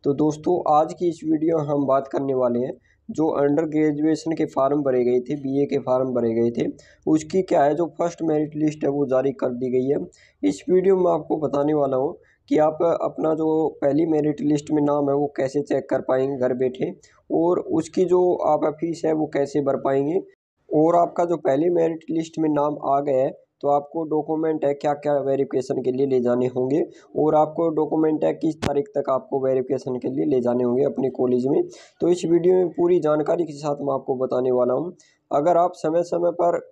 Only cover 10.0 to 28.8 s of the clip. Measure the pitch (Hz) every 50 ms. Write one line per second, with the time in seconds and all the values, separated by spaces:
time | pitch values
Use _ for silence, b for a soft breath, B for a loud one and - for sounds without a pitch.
10 | 180 - b b b b b b - - - - - - 180 185 180 196 190 185
11 | 175 175 170 156 - - - 160 151 131 - 143 143 151 151 151 143 135 131 127
12 | 131 156 - b b b b b b - 143 156 151 156 156 156 185 170 160 -
13 | - 151 - - - 156 160 156 160 156 156 160 156 143 - - - 143 139 151
14 | 170 170 156 - 147 151 147 - - 147 151 143 147 - 151 151 143 147 143 147
15 | 143 139 139 143 147 143 - - 135 131 - 147 143 - - 135 131 - - -
16 | - - 131 131 131 139 143 127 123 127 127 123 131 127 127 - 143 175 190 b
17 | b b b b b _ - 160 165 175 180 - - - - 160 156 - - -
18 | 185 170 180 180 180 180 170 - - - 151 147 - 156 147 - 175 170 160 -
19 | - 160 160 156 156 151 - 143 143 143 - 147 139 139 131 131 - 139 135 139
20 | 139 143 170 196 196 B B _ _ _ _ _ _ - - 151 156 165 175 175
21 | 170 170 170 - 175 170 170 151 156 156 135 139 160 175 175 170 165 165 165 160
22 | - - 160 165 160 160 - 160 160 151 151 143 147 151 - - - - 139 139
23 | 143 147 135 131 135 156 - - _ _ _ _ - 143 143 147 143 - - 165
24 | 165 151 156 151 151 156 160 156 160 160 156 151 - 143 143 143 - 151 147 143
25 | - 147 147 139 131 139 135 135 139 135 - 131 123 - 127 131 127 131 127 127
26 | 143 139 131 127 120 120 120 123 123 127 127 127 127 131 139 165 - B B B
27 | B B - - 147 156 156 151 151 151 156 - 170 165 156 147 156 151 165 156
28 | 156 156 156 151 160 160 151 - - 160 151 - - - 143 143